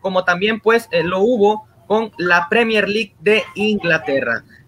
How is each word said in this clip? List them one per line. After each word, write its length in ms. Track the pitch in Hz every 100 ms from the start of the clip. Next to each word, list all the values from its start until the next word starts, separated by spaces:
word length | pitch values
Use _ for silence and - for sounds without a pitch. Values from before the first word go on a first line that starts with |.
como 220 | 190 185
también, 360 | 180 180 208 220
pues, 280 | 214 226 226
eh, 100 | 170
lo 200 | 165 190
hubo 460 | 208 247 202 214 - _ _
con 240 | 208 226 -
la 280 | 175 175 180
Premier 400 | 220 226 214 196
League 280 | 208 214 _
de 220 | 165 214 - -
Inglaterra. 880 | 214 202 170 160 151 139 120 113 - -